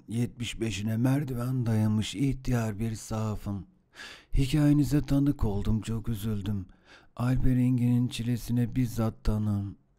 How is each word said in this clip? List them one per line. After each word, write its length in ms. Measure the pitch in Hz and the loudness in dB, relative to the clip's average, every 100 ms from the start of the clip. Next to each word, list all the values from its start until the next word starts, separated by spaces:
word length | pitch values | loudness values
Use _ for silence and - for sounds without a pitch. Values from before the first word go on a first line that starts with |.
| - | -6
yetmiş 540 | 113 120 - 113 - | -4 -4 -4 -10 -6
beşine 360 | 113 95 107 110 | -4 -4 -4 0
merdiven 680 | 127 135 127 123 120 131 117 | 2 0 -2 -6 -4 -2 0
dayamış 500 | 110 107 107 104 95 | 2 2 2 -2 -2
ihtiyar 640 | 139 127 131 123 113 101 | -2 -2 -2 0 -2 -4
bir 160 | 110 113 | -6 -6
sahafım. 720 | - 110 110 104 104 101 85 _ _ - - - - | -6 -4 -4 -4 -6 -8 -8 _ _ -20 -18 -18 -2
Hikayenize 680 | - 135 156 147 147 131 147 | 2 2 4 4 4 4 0
tanık 420 | 143 139 139 139 | 2 2 2 2
oldum, 380 | 113 101 104 110 | 0 0 0 0
çok 280 | 101 113 104 | 0 -6 -4
üzüldüm. 560 | 113 110 107 98 101 90 - _ - - - | -4 -4 -4 -2 -4 -6 -16 _ -20 -20 -4
Alper 400 | 120 131 - 127 | 0 4 4 6
Engin'in 520 | 123 127 123 120 120 | 4 4 4 4 2
çilesine 680 | - 113 120 - 120 120 117 | -2 -4 -4 -2 0 0 0
bizzat 480 | 123 117 113 110 | -2 0 -2 0
tanığım. 540 | - 107 107 101 98 - _ | 0 0 0 0 -2 -10 _